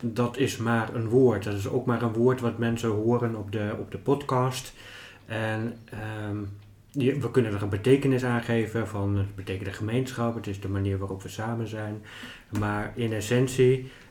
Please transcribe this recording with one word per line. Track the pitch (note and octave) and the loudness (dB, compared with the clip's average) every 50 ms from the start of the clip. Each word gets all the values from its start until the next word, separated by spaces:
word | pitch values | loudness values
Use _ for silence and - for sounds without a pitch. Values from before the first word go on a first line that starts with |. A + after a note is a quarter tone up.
dat | B2 A2+ A2+ A#2+ A#2+ A#2+ - | -6 -4 0 0 0 0 2
is | - C3 A#2 - | 0 0 0 0
maar | A2+ A2 A#2 A#2 A2+ A2 - - | 0 0 2 2 2 0 -2 -2
een | A#2+ A2+ G#2+ | -4 0 4
woord. | A#2 C3 C3 A#2+ G#2+ G2 - | 6 8 8 8 6 4 0
Dat | G#2+ G2+ | -2 -2
is | G2 G2 - | -2 -2 -2
ook | - B2+ - | -2 0 0
maar | B2 A#2 A#2 | 0 0 2
een | A#2+ A#2 | 0 0
woord | G#2+ A2+ A#2+ C3 B2 B2+ | 2 4 4 4 4 2
wat | A#2+ A#2 G2+ G#2+ | 0 -2 0 0
mensen | A#2 A#2 A#2 A2+ A#2+ A2+ | 0 0 0 0 0 0
horen | G2+ G#2+ G#2+ A#2 A#2+ A#2 A#2+ A2+ A2+ | 0 2 2 2 2 2 2 0 -2
op | G#2+ G2 G2+ | -4 -6 -6
de, | G#2 G#2+ G#2 G#2 - G#2 | -4 -4 -2 -2 -4 -6
op | G#2 - | -8 -8
de | - - | -10 -4
podcast. | - C3+ C#3+ C#3+ - - C3 B2+ B2+ C3 B2+ - - - - - - - - - - - - - - | 0 0 0 0 0 0 0 2 2 0 -2 -4 -8 -12 -14 -18 -20 -20 -18 -18 -18 -20 -20 -18 -12
En, | - A2 A2 A2 A2 A2 A2 A2+ A#2 A2+ - - | -8 -4 -4 -2 -2 -2 -2 -2 -4 -6 -10 -14
ehm, | - - G#2+ G#2+ G#2+ G#2+ G#2+ G#2+ G#2 G2+ G#2 G2+ G2 - - - - - - - _ | -14 -12 -10 -8 -8 -8 -6 -6 -6 -6 -6 -6 -8 -10 -14 -18 -20 -20 -20 -18 _
je, | - C#3 A#2+ C3 C#3 C#3+ | -2 0 2 2 2 2
we | A#2 A2+ | 0 2
kunnen | - C3 A#2 G#2+ G2+ | 4 4 4 4 2
er | G2+ | -2
een | G#2 G2+ | -2 -2
betekenis | G#2+ G2+ - B2+ C3+ C3+ C#3 C3+ C3 B2 B2+ | -2 2 4 6 6 6 6 4 2 2 2
aan | A#2+ A#2+ A#2 | 0 0 0
geven | A#2 - A#2 A2+ A2 G2+ - A2+ G#2+ G2+ | 0 2 2 2 2 0 0 -2 -2 -2
van | - G2+ G2+ G2+ G2+ | -2 -2 0 2 2
het | G2+ G2 G2+ - | 2 0 -2 -4
betekent | G2 - - F#2+ F#2+ G2 | -8 -8 -6 -6 -6 -6
de | F#2+ | -6
gemeenschap, | - - A2 G#2+ A#2 C3 B2+ - - A#2+ A#2 A#2 A2+ | -6 -4 -4 -2 0 0 -2 -2 -2 -2 -2 -2 -2
het | A2+ G#2 | -4 -4
is | G#2 G2 G2 | -6 -6 -6
de | - F#2+ | -4 -2
manier | G2 G2 G2 G2+ G2 F#2+ | -2 0 0 0 0 -2
waarop | G2 G2 G2 G2 | -2 -4 -6 -8
we | - - | -10 -10
samen | - A2+ A2 A#2 A#2 A#2 A2+ G#2 | -8 -6 -6 -4 -4 -4 -4 -6
zijn. | A2 G#2+ G#2+ G#2+ G#2+ G#2+ G#2 - - - - - - - - - G2+ G#2 | -6 -6 -6 -6 -8 -10 -12 -14 -16 -16 -16 -16 -16 -18 -12 -6 -4 -2
Maar | G#2 G#2 G#2 G#2 G#2+ G#2+ - | -2 0 0 -2 -4 -4 -4
in | - A#2 A2+ | -2 -2 0
essentie, | A2 G#2 G2+ - A#2+ B2 C3+ C3 - C3 B2+ B2+ C3 C3 B2+ - - - - - | 0 -2 0 2 4 4 4 4 4 6 6 6 6 4 0 -8 -14 -18 -20 -18